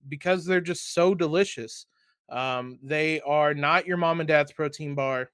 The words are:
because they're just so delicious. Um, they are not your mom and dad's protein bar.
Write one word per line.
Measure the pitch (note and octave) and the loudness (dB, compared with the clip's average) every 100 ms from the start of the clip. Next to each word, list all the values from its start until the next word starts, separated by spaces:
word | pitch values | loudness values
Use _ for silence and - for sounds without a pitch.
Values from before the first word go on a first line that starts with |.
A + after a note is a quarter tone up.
| C#3 | -14
because | C#3+ F3 F#3 E3+ | -6 0 0 2
they're | F#3 | 0
just | E3+ E3 - | 0 -6 -4
so | - F3 F#3+ | 2 2 4
delicious. | E3 E3 G3 - A2+ - - _ _ _ - | 2 2 0 -4 -12 -14 -20 _ _ _ -10
Um, | B2 C3 B2+ B2+ B2+ | -6 -4 -4 -6 -10
they | C3+ D3+ D#3 D#3 | -4 0 0 -2
are | C#3 D3+ D3 | 0 2 2
not | D3 C#3+ F3 F3+ | 2 2 2 2
your | F3+ | 0
mom | E3 E3 | 2 0
and | D#3 | 4
dad's | D3+ D3 | 4 2
protein | - D3+ D3 D3+ | -2 -6 -6 -8
bar. | C#3 C3+ C3 B2+ | -4 -2 -4 -6